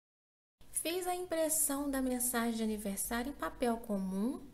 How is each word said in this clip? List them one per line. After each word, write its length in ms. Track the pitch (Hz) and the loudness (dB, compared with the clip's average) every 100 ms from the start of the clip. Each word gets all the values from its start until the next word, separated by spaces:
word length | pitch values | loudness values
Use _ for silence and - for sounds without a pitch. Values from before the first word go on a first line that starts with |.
| _ _ _ _ _ - - | _ _ _ _ _ -20 -8
Fiz 340 | - 311 359 359 | -4 -2 -2 0
a 80 | |
impressão 760 | 359 359 330 311 - - 277 285 | -2 0 2 2 4 2 2 0
da 140 | 269 | 0
mensagem 540 | 262 247 240 240 233 226 | 2 2 0 2 2 2
de 80 | |
aniversário 680 | 220 214 208 196 - 233 247 | 0 0 -2 -2 -2 0 -2
em 60 | - | -2
papel 400 | 320 - 240 226 | -4 0 2 2
comum. 640 | - 196 190 190 233 339 - | 0 -2 0 0 0 -2 -8